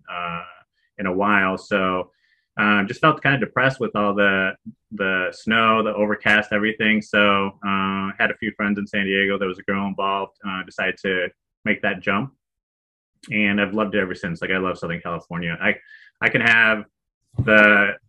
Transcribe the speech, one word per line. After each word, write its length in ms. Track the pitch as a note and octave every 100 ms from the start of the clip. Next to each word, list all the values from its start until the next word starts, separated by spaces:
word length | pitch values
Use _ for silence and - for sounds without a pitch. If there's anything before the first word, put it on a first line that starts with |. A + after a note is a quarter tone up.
| -
uh, 360 | F2 F2 E2+ F2+ - _ _ _ -
in 80 | G2
a 40 |
while. 460 | F#2 G2+ G2+ F#2+ F#2+
So, 540 | - G2+ F#2+ F#2 F2+ _ _ _ _ -
uh, 260 | G#2 G#2 G2
just 160 | A#2+
felt 200 | D#3+ D3+
kind 140 | C#3+ C3+
of 60 |
depressed 400 | G#2+ - C3 C3
with 120 | A2 G#2+
all 180 | G#2 G2+
the, 400 | G2+ F#2+ F#2+ - A2 - _
the 340 | G#2 F#2+ F#2 F2+
snow, 500 | - - A2+ A2+ A2
the 100 | G#2+
overcast, 600 | G#2 G#2 G#2 A2 G#2+ G#2+
everything. 480 | G#2 G#2+ A2 A2 G#2+
So, 460 | - G#2+ G#2 G2 G2 - G#2
uh, 440 | G2 F#2+ G2 F#2+ -
had 140 | A2
a 60 | -
few 160 | A2 -
friends 240 | G#2 G2+
in 80 | G2+
San 160 | G#2
Diego. 340 | G2 G2 G2 G2
There 120 | F#2+
was 100 | F#2
a 40 |
girl 220 | - G2 G2
involved. 500 | F#2+ G2 G2 G2 _ G#2
Uh, 160 | F#2
decided 320 | F2+ - F#2+ -
to 280 | G2 F#2 F2 - _ _ A2
make 160 | G2+
that 180 | G#2 F#2
jump, 340 | G2+ G2 C#3 - _ _ _ _ _ _ _ _ -
and 300 | G#2+ G#2 G2+
I've 140 | G2+
loved 200 | G#2+ G#2+
it 60 | G2+
ever 160 | F#2 F2+
since. 260 | F#2 E2+
Like, 100 | F2+
I 60 | F#2
love 200 | F#2 E2+
Southern 240 | E2+ E2+
California. 560 | F2 E2+ - E2+ E2+ E2+
I, 140 | G2 - - - - _
I 80 | A2+
can 100 | A#2+
have 460 | A#2 A2+ A2+ G#2+ G2+ _ _ _ _ -
the, 540 | A2+ G#2+ G#2 G2+ G2+ -